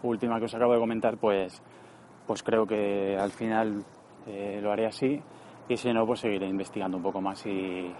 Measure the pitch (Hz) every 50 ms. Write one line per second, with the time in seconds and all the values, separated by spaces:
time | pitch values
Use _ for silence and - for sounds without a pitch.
0 | - 123 117 107 123 120 117 113 110 113 110 113 123 120 120 117 117 113 113 113
1 | - 117 110 107 - 107 101 98 95 92 - - - - - - - - - -
2 | - - - - - - 113 - - - 110 110 110 98 110 107 104 101 101 101
3 | 98 98 98 95 98 101 95 - 117 113 110 110 113 110 104 104 98 - - -
4 | - - - - - - 104 98 101 101 98 104 101 104 104 101 113 110 107 -
5 | 135 131 143 143 - - - - - - - - - - 127 113 - 123 120 113
6 | 113 110 123 113 - 113 104 98 95 95 95 95 98 - - - 98 95 92 90
7 | 85 95 95 98 92 98 98 - - 110 98 95 95 95 90 90 92 90 87 -